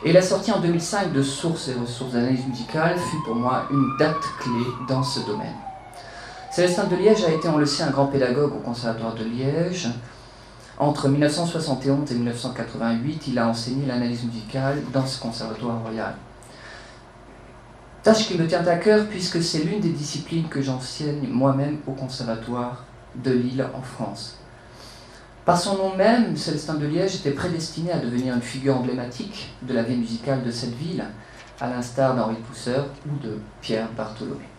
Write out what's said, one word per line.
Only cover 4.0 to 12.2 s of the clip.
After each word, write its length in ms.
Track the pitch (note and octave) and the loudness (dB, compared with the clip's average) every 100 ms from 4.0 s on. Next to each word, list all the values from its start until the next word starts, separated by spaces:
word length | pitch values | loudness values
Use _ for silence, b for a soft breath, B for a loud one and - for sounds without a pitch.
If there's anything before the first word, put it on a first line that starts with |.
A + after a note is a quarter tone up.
| D#3 - - - | 2 2 -4 -6
clé 240 | B2 A#2 A#2+ A#2+ B2+ | -2 -2 -2 -4 -2
dans 140 | C3 | 0
ce 160 | C3+ A#2+ G#2+ | 0 -2 -2
domaine. 300 | G#2+ A2 - - - - B B B B B B | -4 -4 -8 -12 -14 -16 B B B B B B
Célestin 320 | - F3+ F3+ | 2 2 4
de 100 | G3 | 2
Liège 300 | F3 G3+ G#3+ | 4 6 6
a 80 | E3+ | 4
été, 160 | D#3+ E3 | 2 4
on 100 | D3+ | 4
le 80 | C#3+ | 4
sait, 160 | - | 2
un 80 | D3+ | 0
grand 160 | C3 C#3 | 2 4
pédagogue 480 | C#3+ B2 B2+ D3 | 4 2 4 2
au 60 | - | 0
Conservatoire 560 | A#2+ A#2 A#2+ A2+ A2+ A2+ | -6 -4 -4 -2 -4 -4
de 80 | |
Liège. 640 | A2+ A#2+ C3+ D#3 F3 F#3 A#2+ A#2+ B B B B B B B - | -4 -2 0 2 0 0 -2 -4 B B B B B B B 0
Entre 300 | D3 C#3+ C#3 | 0 2 2
mille 100 | C#3+ | 4
neuf 140 | D3 | 4
cent 140 | D3+ E3+ | 2 0
soixante 380 | D#3+ - B2 | -2 0 0
et 60 | C3+ | 2
onze 220 | C#3+ D3 | 2 2
et 20 | |
mille 120 | A#2+ | 0